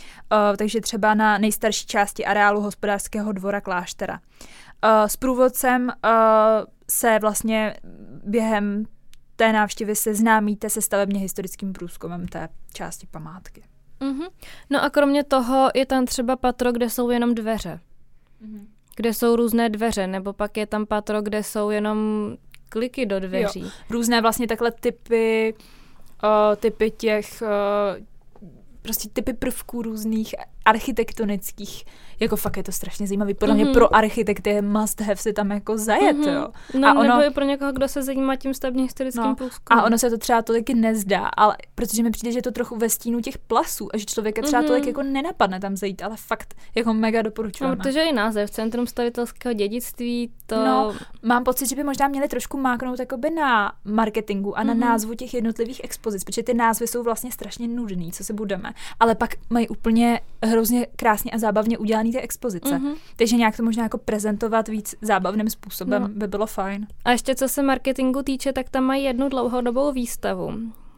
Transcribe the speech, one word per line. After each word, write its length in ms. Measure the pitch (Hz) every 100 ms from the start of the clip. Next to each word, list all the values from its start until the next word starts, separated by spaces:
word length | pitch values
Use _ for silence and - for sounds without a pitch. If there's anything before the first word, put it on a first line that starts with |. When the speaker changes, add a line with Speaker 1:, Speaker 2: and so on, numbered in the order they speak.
| - - -
Speaker 1:
Eh, 240 | 214 208 202
takže 240 | 214 226
třeba 320 | - 220 214
na 240 | 214 214 202
nejstarší 480 | 214 196 220 214 -
části 400 | 220 202 - -
areálu 360 | 202 208 208
hospodářského 680 | 208 - 208 202 - 214 208
dvora 300 | 196 190 202
kláštera. 580 | 196 180 180 - 196 - _ - - - - - 220
Eh, 240 | 220 208
s 60 | -
průvodcem, 760 | 262 254 254 247 254 247 247
eh, 200 | - 220 226 220 220 220 220 - _ -
se 300 | - 233 220
vlastně 540 | 214 202 220 220 214 - 175 - - 254
během 640 | 202 226 220 214 202 202 220 - - - - -
té 180 | 220
návštěvy 420 | 220 208 - 214 208
seznámíte 760 | 226 208 226 220 208 208 220
se 120 | 220
stavebně 380 | 202 202 196 196
historickým 540 | 190 - 190 - 196
průzkumem 540 | 185 175 - 170 175 180
té 220 | 165 160 - -
části 340 | - 175 - 175
památky. 520 | 165 156 180 - - - - - -
Speaker 2:
Mhm. 240 | 269 269 349 - - - -
No 140 | 277
a 60 | 285
kromě 340 | 294 277 285
toho 460 | 285 269 240 262 269 247
je 100 | 262
tam 200 | 262 254
třeba 300 | - 233 254
patro, 360 | 254 240 247
kde 180 | 240 233
jsou 200 | 233 240
jenom 260 | 240 240 233
dveře. 440 | 220 214 180 160 - - - - _ -
Speaker 1:
Mhm. 260 | 220 214 208 _ _ -
Speaker 2:
Kde 180 | 226
jsou 220 | 214 233 233
různé 340 | 233 233 233
dveře, 380 | 208 226 214 185
nebo 260 | 190 196
pak 240 | 202 208 220
je 100 | 214
tam 180 | 214 208
patro, 360 | 208 208 214
kde 220 | 208 214
jsou 260 | 208 220 208
jenom 280 | 208 208 214 214 214 208 - - - -
kliky 360 | 220 247 254 233
do 140 | 196
dveří. 400 | 190 185 196 196
Speaker 1:
Jo. 80 | 185 - -
Různé 320 | 233 233 233
vlastně 260 | 226 220 233
takhle 240 | 226 233
typy, 800 | 233 240 233 - 233 226 226 220 220 - - - - - -
eh, 320 | 208 214 214 208
typy 360 | 226 - 220
těch, 500 | - 226 214 208 -
eh, 600 | 214 202 202 208 208 180 214 - - - 185 123 - -
prostě 280 | - 220 214
typy 200 | - 220
prvků 480 | 233 254 - - 240
různých 540 | 226 220 214 220 220 - - - -
architektonických, 1200 | 220 - 220 226 - 208 202 - - 196 - - - - -
jako 160 | - -
fakt 220 | 208 190
je 60 |
to 80 | 185
strašně 360 | - - - 202
zajímavý. 260 | 202 208
Podle 220 | 196 - -
mě 80 | 285
Speaker 2:
Mhm. 80 |
Speaker 1:
pro 220 | 262 233 220
architekty 540 | 220 226 208 202 208
je 120 | 208
must 400 | 202 214 214 -
have 140 | 214 196
si 180 | 220
tam 180 | 208 202
jako 260 | 208 208 220
zajet, 400 | 214 220 392 294
Speaker 2:
Mhm. 100 | 294
Speaker 1:
jo. 140 | 285 - - - 262
Speaker 2:
No, 80 | 277
Speaker 1:
A 60 |
Speaker 2:
nebo 60 | - 233
Speaker 1:
ono 80 | 240
Speaker 2:
je 100 | 294
pro 140 | 285 277
někoho, 260 | 277 277
kdo 160 | 262 269
se 160 | 285
zajímá 320 | 262 269 269 262
tím 180 | 269
stavebně 300 | 262 262 254
historickým 400 | 262 - 262 240
Speaker 1:
No, 120 | 262 262
Speaker 2:
průzkumem. 440 | 254 - - 226
Speaker 1:
a 40 |
ono 140 | 208 226
se 120 | 247
to 80 | 226
třeba 240 | - 233
tolik 280 | 226 226 226
nezdá, 580 | 240 226 220 196 196 -
ale 300 | - 214 - - -
protože 280 | 233 220
mi 80 | 233
přijde, 200 | 220 240
že 60 | 240
je 40 |
to 100 | 247
trochu 260 | 226 240 226
ve 120 | 226
stínu 320 | - 233 240
těch 160 | 233 -
plasů 520 | - 226 320 - -
a 40 | 220
že 80 | 202
člověka 360 | - 214 214
třeba 180 | 277 247
Speaker 2:
Mhm. 60 | 302
Speaker 1:
tolik 180 | 294 285
jako 160 | 277
nenapadne 560 | 277 269 311 370 202 185
tam 180 | 196 196
zajít, 240 | 202 196
ale 120 | 196 220
fakt 380 | - 214 - - - -
jako 180 | 226
mega 280 | 220 220 226
doporučujeme. 540 | 220 214 220 - 269 262
Speaker 2:
No, 80 |
protože 180 | 269 277
i 100 | 320
název 360 | 254 214 214 202
Centrum 360 | - 220 240 240
stavitelského 640 | - 240 240 240 - 247
dědictví, 800 | 220 202 233 233 - 240 240 240 - -
to 100 | 226 -
Speaker 1:
No, 280 | 262 220 196 - -
mám 220 | 226 247
pocit, 260 | 254 254 262
že 60 | 269
by 80 |
možná 240 | 294 269 277
měli 200 | 277 294
trošku 300 | 240 - 277
máknout 420 | 262 240 254 254
jakoby 300 | 254 262 294
na 420 | 330 285 226 202 - 190
marketingu 720 | 214 220 214 208 196 202 -
a 60 |
na 100 | 220
Speaker 2:
Mhm. 80 | 233
Speaker 1:
názvu 320 | 240 226 220
těch 200 | 233 247
jednotlivých 480 | 247 226 226 226 262
expozic, 400 | - - 226 196
protože 200 | 196 220
ty 100 | 220
názvy 340 | 240 233 220 233
jsou 160 | 240
vlastně 280 | 233 220 254
strašně 360 | - 196 - 233
nudný, 440 | 240 220 180 165
co 120 | -
si 100 | 190
budeme. 400 | 208 208 185 202 - - -
Ale 160 | 226 220
pak 140 | 226 - -
mají 180 | 233 226
úplně 540 | 208 233 226 240 233 - - 220
hrozně 380 | 226 226 247 - -
krásně 360 | 233 208 240
a 60 | 226
zábavně 400 | 214 208 214 233
udělaný 340 | 208 220 220
ty 80 | 247
expozice. 580 | 214 - 247 175 277 277
Speaker 2:
Mhm. 140 | 277 294 - -
Speaker 1:
Takže 200 | 226 233
nějak 220 | 226 214
to 60 |
možná 200 | 226 226
jako 140 | 220 233
prezentovat 680 | - 220 214 208 226 226 220
víc 280 | 220 202 -
zábavným 480 | 214 196 185 214 220
způsobem 520 | - 202 - 269 247
Speaker 2:
No. 60 | 202
Speaker 1:
by 200 | 208 208
bylo 180 | 202 214
fajn. 420 | - 190 202 208 - -
Speaker 2:
A 60 |
ještě 240 | 247 - 262
co 120 | 269
se 140 | -
marketingu 600 | 277 262 269 262 254 262
týče, 300 | 269 262 277
tak 160 | 262 254
tam 140 | 262
mají 200 | 262 269
jednu 260 | 277 247 277
dlouhodobou 640 | 262 240 247 240 240 285
výstavu, 640 | 262 240 - 202 190 160 214 226 - -